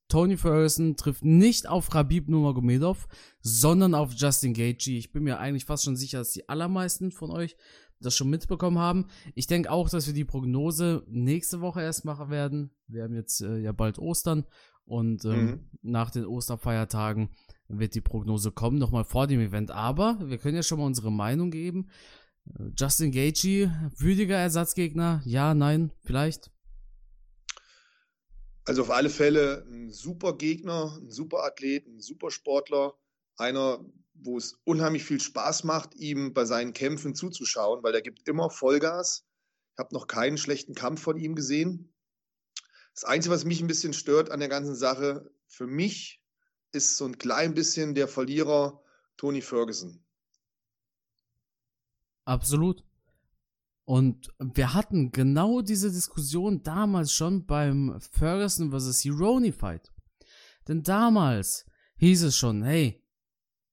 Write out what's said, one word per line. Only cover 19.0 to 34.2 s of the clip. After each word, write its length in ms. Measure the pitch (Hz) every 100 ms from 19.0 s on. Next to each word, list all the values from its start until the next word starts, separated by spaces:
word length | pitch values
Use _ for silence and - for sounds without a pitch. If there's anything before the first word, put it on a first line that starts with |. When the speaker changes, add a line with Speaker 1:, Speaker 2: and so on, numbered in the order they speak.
Speaker 1:
vor 220 | 107 127 139
dem 140 | 135
Event. 320 | 110 104 104
Aber 440 | 101 113 143 214 226
wir 160 | 156 123
können 160 | 147
ja 80 | 165
schon 160 | 160 160
mal 80 | 143
unsere 240 | 123 107
Meinung 400 | 107 104 139 175
geben. 400 | 160 175 180 190 - - - _ _ -
Äh, 240 | - - -
Justin 320 | 139 - 160
Gaethje, 800 | 131 143 151 190 196 196 160 156 -
würdiger 400 | 147 196 196 190
Ersatzgegner? 840 | 180 165 170 - 170 151 170 160
Ja, 300 | 127 123 143
nein, 360 | 151 143 156 165 -
vielleicht? 480 | - 127 151 156 - _ - - - - - - - _ - - _ _ _ _ _ _ _ - - -
Speaker 2:
Also 180 | - 127
auf 80 | 117
alle 180 | 123 147
Fälle 560 | 147 147 151 143 139 120
ein 220 | 117 117
super 460 | 107 151 175 185 143
Gegner, 600 | 156 160 175 170 156 151
ein 100 | 139
super 320 | 110 156 -
Athlet, 460 | 143 - 135 139 135
ein 120 | 113
super 300 | 107 156 165
Sportler. 640 | - - 139 139 143 139 - _ _ _ -
Einer, 480 | 120 135 135 123 135 _ _ -